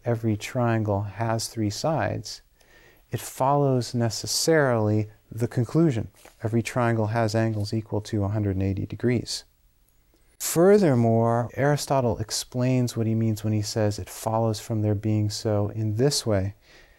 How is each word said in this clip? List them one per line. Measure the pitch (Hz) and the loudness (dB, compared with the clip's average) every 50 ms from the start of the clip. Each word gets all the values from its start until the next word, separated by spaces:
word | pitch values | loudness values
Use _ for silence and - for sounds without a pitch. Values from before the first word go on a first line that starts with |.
| - | -4
every | 120 120 113 117 113 107 | -4 -2 -2 0 -2 -2
triangle | 104 - - - 127 120 117 113 110 107 107 101 98 | -2 -4 -6 -4 -2 0 0 0 0 0 0 0 -2
has | 104 101 95 104 117 113 113 113 - - | -2 -4 -6 -4 -2 -2 -2 -2 -4 -6
three | - 113 110 104 | -4 -4 -2 -2
sides, | 104 - - 151 165 131 101 101 104 110 110 - - - - _ _ _ _ _ - - - - - _ _ _ | -2 -2 -2 -2 0 0 -2 -2 -4 -6 -8 -12 -14 -16 -18 _ _ _ _ _ -20 -20 -20 -20 -20 _ _ _
it | - 120 | -10 -8
follows | - - - - 131 135 143 143 143 139 131 127 117 - - | -8 -8 -4 -2 0 2 2 4 4 2 2 0 0 -2 -2
necessarily | 120 117 113 - - - 113 - - - 165 160 156 143 131 120 113 107 107 107 107 107 107 - _ _ - | 0 0 0 -2 -4 -6 -4 -4 -2 2 2 4 4 4 4 2 2 2 2 2 2 0 -2 -8 _ _ -14
the | - 113 120 117 | -6 -4 -4 -2
conclusion. | - 131 117 - - 156 170 160 123 113 - 95 - - - - - _ | 0 -2 -2 2 2 4 4 4 2 0 -4 -6 -10 -20 -20 -20 -12 _
Every | - 110 110 117 | -4 -2 0 0
triangle | 107 - - 131 120 117 117 113 110 104 | -2 0 0 0 2 2 2 2 0 0
has | 110 117 113 107 107 | 0 0 0 2 2
angles | 110 113 113 110 104 101 101 | 0 0 0 0 -2 -4 -4
equal | - 110 107 - 110 104 | -4 -4 -4 -4 -4 -6
to | 101 - - 104 98 | -4 -2 -2 -2 0
a | 98 | 0
hundred | 104 110 104 101 95 | 0 0 0 0 0
and | 95 | 0
eighty | 95 98 95 98 101 | 0 0 -2 -2 -4
degrees. | - - 104 - 120 123 - - - - - - _ _ _ _ _ _ _ _ _ _ _ _ _ _ _ _ _ _ - | -6 -6 -4 -2 0 0 0 -2 -4 -8 -10 -12 _ _ _ _ _ _ _ _ _ _ _ _ _ _ _ _ _ _ -10
Furthermore, | - - - 160 170 196 202 214 196 156 131 120 117 113 113 113 113 117 117 120 120 110 - | -6 -2 2 4 6 6 6 6 6 4 4 4 4 4 4 4 4 2 2 0 -2 -2 -2
Aristotle | - 131 143 147 139 - - 143 135 123 117 98 - | -2 0 2 0 0 0 0 0 0 2 0 0 -2
explains | - - - - - - - 127 123 127 127 127 123 117 - | -4 -6 -6 -6 -6 -6 -4 -2 0 2 2 2 0 0 -2
what | 117 113 | -2 -2
he | 110 113 | 0 0
means | 113 113 113 107 107 - | 0 0 0 0 -2 -2
when | 110 | -2
he | 107 107 | 0 0
says | 104 - - 113 107 104 104 - | -2 -2 -2 0 0 0 0 -4
it | 92 - | -8 -12
follows | - - - 113 110 113 113 113 107 104 | -12 -8 -4 -2 0 0 0 0 -2 -2
from | - - 117 110 | -4 -4 -2 0
their | 104 107 104 | 0 0 0
being | 101 107 110 107 107 107 104 | 0 0 0 0 2 0 0
so | 104 - - 113 104 104 104 101 | -2 -2 -2 0 0 0 0 -2
in | 107 113 110 107 104 | -2 -4 -4 -2 0
this | 110 127 147 143 - - | 2 2 2 2 0 0
way. | 117 104 95 95 101 - _ _ - - - - - _ | 0 0 0 0 -2 -6 _ _ -20 -20 -20 -20 -20 _